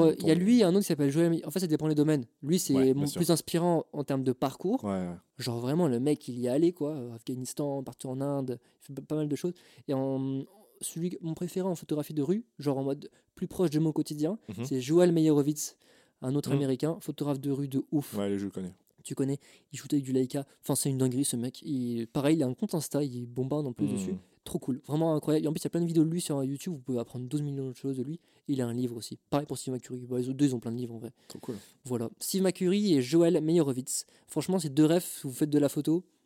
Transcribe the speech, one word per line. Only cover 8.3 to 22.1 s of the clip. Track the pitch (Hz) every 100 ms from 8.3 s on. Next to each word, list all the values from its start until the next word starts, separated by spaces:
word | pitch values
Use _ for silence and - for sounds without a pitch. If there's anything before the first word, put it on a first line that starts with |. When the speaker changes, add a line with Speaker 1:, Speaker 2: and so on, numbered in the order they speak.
| 139 127 120 - _
Speaker 2:
il | -
fait |
pas, | 139
pas | - 151
mal | 151
de | 143
choses. | 180 180 - - -
Et | 131
en, | 135 135 135 135 - - _ _
celui, | - 165 175 185
mon | 165
préféré | 156 180 190 185
en | 165
photographie | - 147 147
de | 151
rue, | 135 208 - -
genre | 143 135
en |
mode | 135 143 - _ _ -
plus | 180
proche | - 175
de | 156
mon | 160
quotidien, | 156 151 147 151 220 - 98
Speaker 1:
Mhm. | 123
Speaker 2:
c'est | 135
Joel | 127 170 180
Meyerowitz, | 165 156 147 139 151 - - _ _ _ _
un | 131 143
autre | -
Speaker 1:
Mhm. | 139
Speaker 2:
Américain, | 135 131 151 170
photographe | - 143 143 139
de | 143
rue | 135 139
de | 131 -
ouf. | 151 143 104
Speaker 1:
Ouais, | 101 101
je | 98
le |
connais. | 95 92 - _ _
Speaker 2:
Tu | - 143
connais, | 135 139 - - _
il | 139
shoot | 135
avec | 147 131
du |
Leica. | 131 127 143 135 _
Enfin, | - 139
c'est | 143
une | 131
dinguerie, | 131 123 147
ce | 123
mec. | 123 -
Il... | - 135 120 117
pareil, | 113